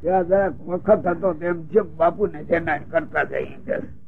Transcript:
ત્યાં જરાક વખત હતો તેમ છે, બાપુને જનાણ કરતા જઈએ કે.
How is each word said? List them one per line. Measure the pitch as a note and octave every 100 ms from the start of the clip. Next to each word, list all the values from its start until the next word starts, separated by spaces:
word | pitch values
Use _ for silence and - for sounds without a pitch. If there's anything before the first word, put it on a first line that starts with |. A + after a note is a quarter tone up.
ત્યાં | D#3 F#3 E3+
જરાક | F#3+ F#3+ C#3
વખત | - F3+ - G#3 F3+
હતો | E3+ F#3+
તેમ | D#3 E3+ E3+ D#3+
છે, | G3
બાપુને | F#3 D#3 E3 E3+ G3 D#3
જનાણ | D3+ E3+ E3 D3
કરતા | C3+ D#3+ D3+ D3
જઈએ | C3 C3+
કે. | C3 C3+ - - - -